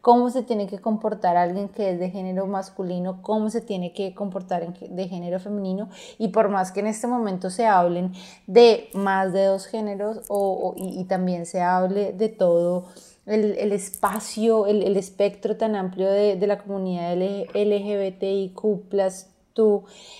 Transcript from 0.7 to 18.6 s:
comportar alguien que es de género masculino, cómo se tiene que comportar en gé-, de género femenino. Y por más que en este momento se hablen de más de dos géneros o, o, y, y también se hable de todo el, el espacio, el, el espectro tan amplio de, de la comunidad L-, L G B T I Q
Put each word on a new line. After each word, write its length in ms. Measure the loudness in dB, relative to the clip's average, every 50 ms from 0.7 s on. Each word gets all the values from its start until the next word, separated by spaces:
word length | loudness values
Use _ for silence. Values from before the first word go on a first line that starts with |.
| -8 -6
comportar 580 | -4 -2 -2 -2 -2 -4 -2 0 0 2 4
alguien 320 | 4 2 2 0 -4 -6 -6
que 220 | -6 -4 -2 -2
es 80 | -2 -2
de 100 | -4 -6
género 380 | -6 -6 -6 -4 -4 -4 -4
masculino, 760 | -2 -4 -6 -6 -8 -8 -8 -6 -4 -4 -4 -4 -6 -6 -8
cómo 300 | -6 -4 -2 -2 0 -2
se 100 | -2 -4
tiene 320 | -6 -4 -6 -6 -6 -6
que 220 | -6 -6 -6 -6 -6
comportar 480 | -8 -8 -8 -6 -8 -6 -4 -4 -4
en 100 | -4 -8
gé-, 160 | -10 -14 -16 -12
de 180 | -8 -8 -8
género 320 | -8 -8 -8 -6 -6 -6 -6
femenino. 520 | -6 -6 -6 -6 -4 -4 -4 -6 -6 -10 -14 -18 -20 -18 -8
Y 120 | -6 -4 0
por 200 | 2 2 2 4
más 240 | 2 0 -2 -2
que 80 | -4 -4
en 60 | -4
este 200 | -4 -4 -4 -4
momento 440 | -2 -2 -2 -2 -2 -4 -4 -6 -6
se 160 | -2 0 2
hablen 480 | 4 4 6 4 4 2 0 -2 -4 -6 -8 -14 -20 -20 -20 _
de 420 | 4 8 10 10 10 8 6 0 -6 -6
más 400 | -2 0 2 2 2 2 2 2
de 100 | 2 2
dos 220 | 2 2 0 -2
géneros 560 | -6 -8 -6 -6 -6 -4 -4 -4 -6 -6 -8 -8 -4
o, 100 | -2 0
o, 360 | 0 0 0 -2 -4 -4 -4 -6
y, 200 | -8 -8 -6 -8
y 60 | -4
también 400 | -2 -2 -2 0 -2 -2 -4 -6
se 160 | -6 -4 -2
hable 540 | 0 2 2 2 2 2 0 0 -2 -2 -2
de 160 | -2 -2 -2
todo 560 | 0 2 4 4 4 4 4 2 0 -2 -4 -8 -14 -20 -20 -20 -20 _ _
el, 300 | -2 0 2 2 2 0
el 160 | 0 0 0
espacio, 960 | -2 -2 -4 -6 -2 0 0 0 0 -4 -6 -8 -4 0 2 4 4 4 4
el, 160 | 4 2 2
el 160 | 2 2 2 0
espectro 580 | -2 -2 0 0 0 0 0 -2 -4 -4 -2
tan 200 | 0 0 0 0
amplio 340 | -2 -4 -4 -2 0 0 2
de, 260 | 4 4 4 4 4
de 100 | 2 2
la 120 | 0 0 -2
comunidad 560 | -4 -6 -6 -4 -2 -2 -2 -2 -2 -2 0
L-, 340 | 0 0 -2 -2 -4 -6 -4 -2
L 280 | 0 2 2 2 2
G 160 | 0 -2 -2 -2
B 140 | -2 -2
T 180 | -4 -4 -2 -2
I 200 | 0 0 -2 -4
Q 320 | -6 -2